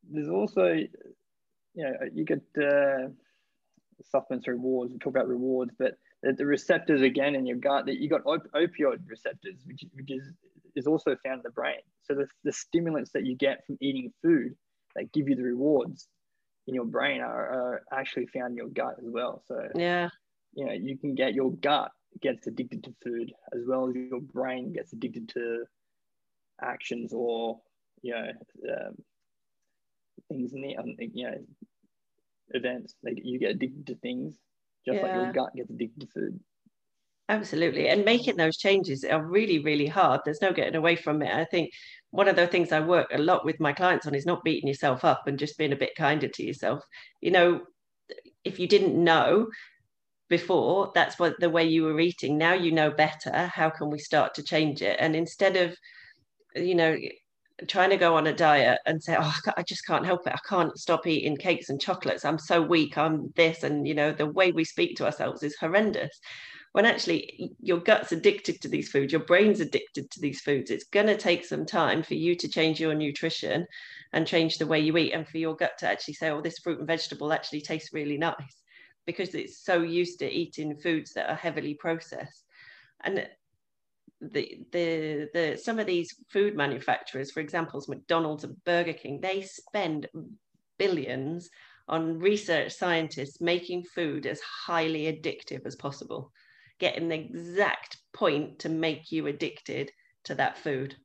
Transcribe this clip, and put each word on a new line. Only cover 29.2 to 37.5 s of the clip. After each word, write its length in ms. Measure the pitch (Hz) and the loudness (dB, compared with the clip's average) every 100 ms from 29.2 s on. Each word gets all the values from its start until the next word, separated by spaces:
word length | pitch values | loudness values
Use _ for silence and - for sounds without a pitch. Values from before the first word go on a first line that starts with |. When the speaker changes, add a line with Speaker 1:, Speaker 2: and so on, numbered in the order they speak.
| _ _ _ _ _ _ _ _ _ - _ | _ _ _ _ _ _ _ _ _ -20 _
Speaker 1:
things 240 | 135 123 | -8 -8
in 100 | 135 | -8
the, 140 | 135 - | -10 -8
um, 180 | 120 120 | -10 -10
you 320 | 117 - 123 | -10 -8 -10
know, 60 | - - _ - _ _ _ _ _ _ _ _ | -10 -14 _ -20 _ _ _ _ _ _ _ _
events. 440 | 131 123 123 110 _ | -4 -4 -6 -12 _
Like, 160 | 113 - | -10 -8
you 160 | 127 127 | -6 -4
get 120 | - | -2
addicted 340 | - 131 135 139 | -2 -4 -8 -12
to 60 | 120 | -10
things 380 | 123 123 147 151 _ _ _ _ - | -8 -8 -8 -12 _ _ _ _ -4
just 160 | 208 | -2
like 100 | 190 | -2
your 120 | 185 | -2
Speaker 2:
Yeah. 80 | 185 | -2
Speaker 1:
gut 220 | 156 131 135 | -2 -4 -6
gets 140 | 117 | -12
addicted 300 | 117 113 151 | -8 -8 -8
to 40 | 139 | -14
food. 320 | - - 185 _ _ _ _ _ _ _ _ - | -8 -8 -8 _ _ _ _ _ _ _ _ -2
Speaker 2:
Absolutely. 600 | 214 208 | -2 -2